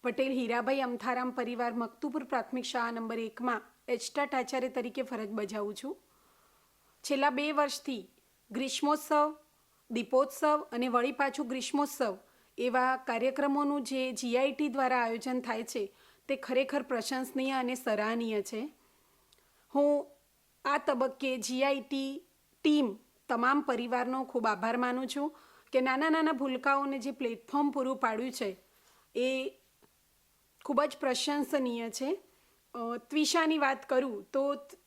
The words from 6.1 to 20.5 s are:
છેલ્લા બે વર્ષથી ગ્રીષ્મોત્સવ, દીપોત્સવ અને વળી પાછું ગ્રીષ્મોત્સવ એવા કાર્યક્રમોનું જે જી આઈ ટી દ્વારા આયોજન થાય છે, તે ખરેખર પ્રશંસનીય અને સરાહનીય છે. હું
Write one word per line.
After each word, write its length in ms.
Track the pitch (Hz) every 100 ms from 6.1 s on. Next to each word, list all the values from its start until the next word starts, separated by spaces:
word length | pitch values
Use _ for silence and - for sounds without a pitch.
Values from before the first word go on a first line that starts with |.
| _ _ _ _ _ _ _ _ _
છેલ્લા 260 | - 277 285
બે 220 | 269 294
વર્ષથી 560 | 294 285 - - 240 - _ _ _ _
ગ્રીષ્મોત્સવ, 840 | 226 262 - 285 302 - 302 302 302 _ _ _ _ _
દીપોત્સવ 760 | 233 226 254 269 - 302 302 -
અને 160 | 240 254
વળી 240 | 240 247
પાછું 360 | 277 277 277 247
ગ્રીષ્મોત્સવ 680 | 254 - 285 285 - 233 185 _ _ _ -
એવા 380 | 247 247 254 262
કાર્યક્રમોનું 840 | 254 233 254 269 285 277 285 285
જે 300 | 240 262 254
જી 240 | 220 247 240
આઈ 160 | 277
ટી 160 | 277 294
દ્વારા 340 | 269 262 254
આયોજન 380 | 233 226 254 254
થાય 240 | 247 220
છે, 200 | 226 247 196 _ - _ -
તે 80 | 269
ખરેખર 460 | - 254 269 285
પ્રશંસનીય 680 | 254 247 220 262 262 262 262
અને 220 | 269 247
સરાહનીય 680 | 254 247 214 214 233 226 214
છે. 200 | 202 220 285 _ _ _ _ _ _ _ _ _ _
હું 340 | 285 285 294 - - _ _ _